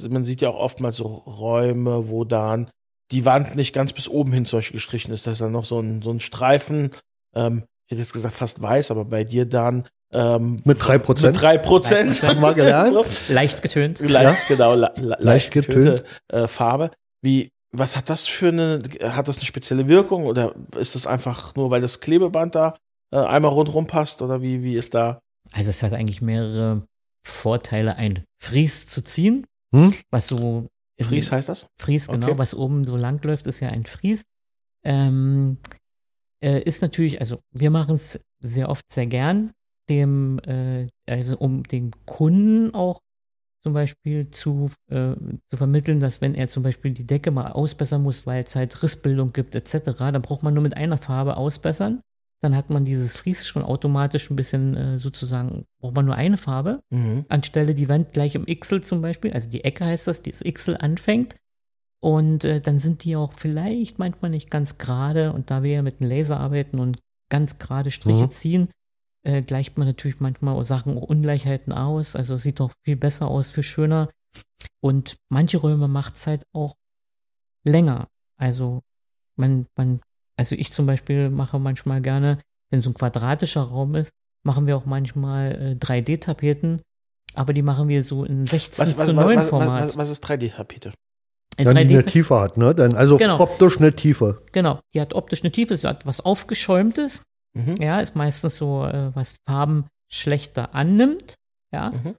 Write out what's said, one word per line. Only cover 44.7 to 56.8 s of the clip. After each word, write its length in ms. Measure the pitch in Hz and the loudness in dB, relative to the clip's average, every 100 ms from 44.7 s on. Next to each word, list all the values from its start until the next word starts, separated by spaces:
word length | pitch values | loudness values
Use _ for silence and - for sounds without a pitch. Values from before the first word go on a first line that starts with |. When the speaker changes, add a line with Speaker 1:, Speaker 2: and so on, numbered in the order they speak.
| - - | -6 -8
Speaker 3:
äh, 240 | 135 127 135 - - - | -4 -2 -4 -8 -12 -10
zu 100 | 127 | -4
vermitteln, 420 | 139 147 143 151 | 0 2 2 0
dass 220 | 139 - | 0 -2
wenn 120 | 139 | -4
er 140 | 139 127 | -2 -4
zum 160 | - | -4
Beispiel 280 | 131 123 139 | -4 -2 -6
die 140 | 127 120 | -6 -2
Decke 240 | 143 165 | -2 0
mal 220 | 135 - | -2 -4
ausbessern 500 | - 151 147 143 147 | -4 -4 -4 -4 0
muss, 240 | 143 127 - | -2 -2 -6
weil's 300 | 127 123 135 | -6 -4 -4
halt 260 | 127 - | -6 -4
Rissbildung 520 | 156 - 143 135 131 | -4 -2 -2 0 -2
gibt 200 | 123 127 | -2 -6
et 140 | - - | -6 -6
cetera, 440 | 156 147 120 131 | -6 -4 -4 -2
dann 100 | 139 | -2
braucht 200 | 120 143 | -4 -4
man 120 | 151 | 0
nur 100 | 147 | 2
mit 120 | 147 - | 0 -2
einer 220 | 156 147 | -4 -4
Farbe 400 | - 127 139 - | -4 -4 -2 -2
ausbessern. 640 | 139 143 160 156 202 247 - _ _ _ | -4 -4 -4 -2 -4 -4 -10 _ _ _
Dann 120 | 151 139 | 0 0
hat 160 | 143 | 0
man 140 | 147 135 | -2 0
dieses 320 | 131 123 - | -2 -4 -4
Fries 280 | - 180 - | -6 -6 -4
schon 160 | - | -6
automatisch 720 | - 135 143 139 143 147 - | -4 -4 0 0 0 -2 -4
ein 40 | 135 | -6
bisschen, 400 | 131 135 135 131 | -4 -2 -2 -2
äh, 220 | 131 131 | -4 -4
sozusagen, 680 | 131 - 127 127 127 - - _ | -6 -8 -6 -4 -6 -8 -14 _
braucht 140 | 127 127 | -6 0
man 100 | 139 | 0
nur 100 | 131 | 2
eine 220 | 165 202 | 2 0
Farbe, 440 | - 131 156 269 | 0 -4 -2 -6